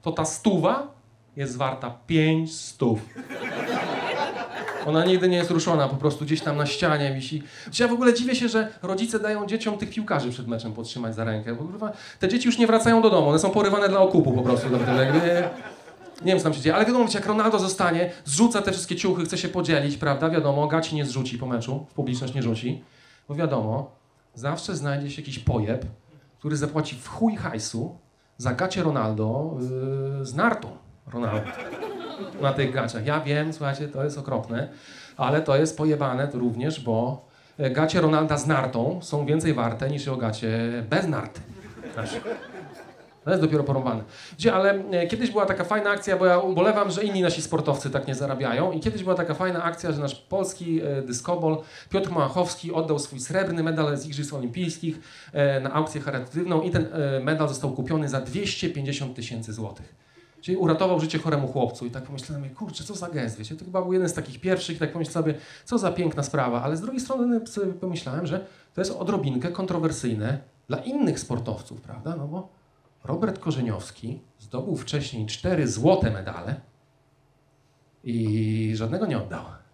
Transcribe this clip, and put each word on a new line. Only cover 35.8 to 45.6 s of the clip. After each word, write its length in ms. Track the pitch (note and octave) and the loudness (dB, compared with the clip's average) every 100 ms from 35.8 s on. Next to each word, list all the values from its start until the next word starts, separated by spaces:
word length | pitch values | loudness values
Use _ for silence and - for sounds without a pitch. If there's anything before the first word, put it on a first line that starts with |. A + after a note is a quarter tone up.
| D#3 D3 C3 B2 C#3+ | 2 2 2 0 -2
również, 460 | - B2 A2 C#3+ D#3 | 0 -2 0 -2 -2
bo, 460 | A#2+ A2+ A#2+ C#3 - _ - - | 0 0 0 -4 -12 _ -20 -2
e, 120 | C3+ | 0
gacie 320 | B2+ D#3 F3+ | 2 2 4
Ronalda 360 | D#3+ D#3 D3+ D3 | 4 4 4 2
z 100 | D3 | 2
nartą 520 | C#3+ B2+ A#2 C3 F3+ | 2 2 0 0 -2
są 240 | - D3 C#3 | -4 -4 2
więcej 280 | D#3 D#3+ | 2 2
warte 360 | C#3 A#2 A2 C3+ | 2 0 -2 -4
niż 160 | D3 C#3+ | -4 -4
jego 120 | B2+ | -2
gacie 640 | A2+ G#2+ A#2 A2+ A#2 A#2+ G#2+ | -2 -2 -2 0 -2 -4 0
bez 180 | E3 F3+ | 0 0
narty. 340 | B2+ F#2+ - - - - - A2 | -2 -4 -12 -16 -16 -16 -16 -12
Znaczy, 280 | - A#2+ A3+ G#3+ A#3 - F#3 D3+ - - - - - | -8 -6 -6 -6 -8 -10 -16 -16 -16 -20 -20 -20 -10
to 60 | D3 | 0
jest 120 | F3+ | 2
dopiero 220 | D#3 D3 | 4 2
porąbane. 400 | C#3 C3+ B2+ A2+ G#2 - - - | 2 0 0 -4 -6 -16 -20 0
Gdzie, 160 | A3+ | 2
ale, 300 | F#3+ G3 G3 G3+ | 4 4 2 0
e, 160 | F3+ E3+ | 0 0
kiedyś 240 | A3+ A#3+ | 0 0
była 140 | G#3 G3 | 2 2
taka 180 | F#3+ | 0